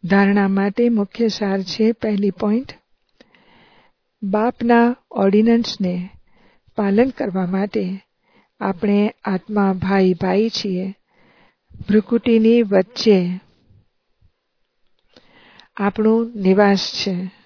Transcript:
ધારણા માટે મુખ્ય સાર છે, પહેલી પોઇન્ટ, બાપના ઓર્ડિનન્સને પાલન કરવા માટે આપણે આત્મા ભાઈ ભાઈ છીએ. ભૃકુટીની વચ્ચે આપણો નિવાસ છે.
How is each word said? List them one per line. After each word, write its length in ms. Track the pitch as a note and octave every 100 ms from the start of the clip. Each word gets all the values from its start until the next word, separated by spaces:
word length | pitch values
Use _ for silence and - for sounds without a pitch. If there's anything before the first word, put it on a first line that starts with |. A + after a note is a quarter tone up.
ધારણા 440 | F3 G3 G3 G3+ G3
માટે 400 | G3 G3+ G3 A#3+
મુખ્ય 400 | A3+ G3+ - A3+
સાર 340 | - G3+ G3
છે, 300 | F#3 - A3
પહેલી 380 | A#3 A3 G#3 G3+
પોઇન્ટ, 440 | - G#3+ A3 C#4 - _ _ _ _ _ _ _ _ _ _ _ _ _ _
બાપના 760 | G3 G#3 A3+ - A#3 A#3 A#3 B3 _
ઓર્ડિનન્સને 1000 | - G3 G#3 A3+ A#3 A3+ - F#3 F3+ F3+ - _ _ _ _ _ -
પાલન 340 | G3+ G3 C4
કરવા 360 | - A3 F#3 F3+
માટે 580 | F#3+ G3+ A3 F#3 F#3+ _ _ _ _ _ _
આપણે 540 | G3 F#3+ G#3 G3+ G#3 -
આત્મા 480 | - F#3 - G#3 G3
ભાઈ 420 | F#3+ F#3 G3 F#3
ભાઈ 340 | F3 F#3+ F#3 A3+
છીએ. 460 | - G3+ F3+ F#3+ G3 _ _ _ _ _ _ _ - -
ભૃકુટીની 760 | G#3 G#3 A#3 A#3+ A3+ A3 A#3+
વચ્ચે 760 | G#3+ G3 F#3+ - A3+ G3 F3 F3+ _ _ _ _ _ _ _ _ _ _ _ _ _ _ _ _ _ _ _ _ _ _ - -
આપણો 480 | G3 G3+ A3 A3+
નિવાસ 680 | A#3 A#3 F#3+ F#3+ G3+ G3 -
છે. 360 | - - F3+ F#3 _